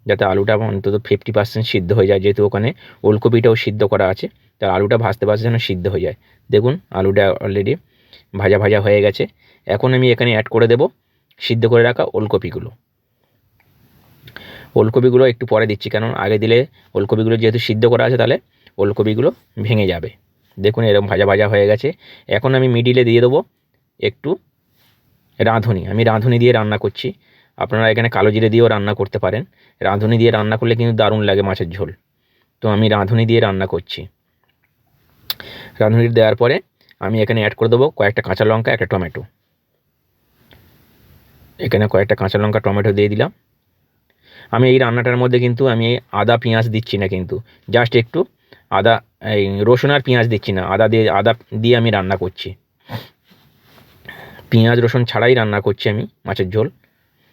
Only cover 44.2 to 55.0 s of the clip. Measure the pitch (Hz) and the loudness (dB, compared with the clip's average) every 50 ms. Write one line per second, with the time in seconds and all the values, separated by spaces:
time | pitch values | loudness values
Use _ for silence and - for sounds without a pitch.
44.2 | _ _ _ - - - - 113 127 127 127 131 131 117 117 123 120 123 123 123 | _ _ _ -20 -10 -4 0 2 4 4 4 4 2 2 0 -2 -2 -2 0 0
45.2 | 123 123 123 123 123 123 120 117 139 131 113 113 113 113 123 - - _ - 101 | 0 0 0 0 0 0 0 0 0 0 0 0 0 -2 -2 -4 -6 _ -4 -2
46.2 | 107 110 117 120 117 123 113 113 113 117 107 110 113 - - 98 98 95 98 92 | 0 0 0 0 0 0 0 0 0 0 -2 -4 -4 -4 -4 -4 -4 -4 -4 -6
47.2 | 92 - - 95 117 _ _ _ _ - 104 117 120 120 - 120 117 - - 160 | -6 -6 -8 -8 -10 _ _ _ _ -2 0 0 0 2 2 0 0 0 -2 -4
48.2 | 240 - _ _ _ _ - - _ _ 92 95 98 113 113 104 - _ _ _ | -4 -4 _ _ _ _ -20 -20 _ _ -2 0 2 2 2 2 -2 _ _ _
49.2 | - 107 107 104 98 98 98 98 104 113 123 120 - 139 143 143 131 135 127 123 | -8 -4 -2 -2 0 -2 -2 0 2 2 2 4 2 2 0 0 0 0 0 2
50.2 | 117 117 113 101 - - 98 95 90 - 95 101 110 107 110 113 110 104 82 98 | 2 0 -2 -2 -4 -4 -4 -4 -2 -2 0 2 2 2 4 2 2 2 2 2
51.2 | 101 117 113 113 _ _ - 110 110 117 120 117 117 117 104 98 95 92 98 95 | 2 0 0 -2 _ _ -6 -2 2 2 2 2 2 2 0 0 0 -2 -4 -4
52.2 | 90 95 - - - 95 95 - _ _ _ _ _ - 110 113 - - _ _ | -4 -6 -8 -10 -14 -14 -16 -16 _ _ _ _ _ -16 -16 -16 -16 -18 _ _
53.2 | _ _ _ _ _ _ _ _ _ _ _ _ _ _ _ _ - - - - | _ _ _ _ _ _ _ _ _ _ _ _ _ _ _ _ -20 -20 -20 -20
54.2 | - - - - - - - 117 110 117 120 120 120 113 - 127 | -20 -20 -20 -20 -6 0 2 4 4 4 4 2 2 2 0 0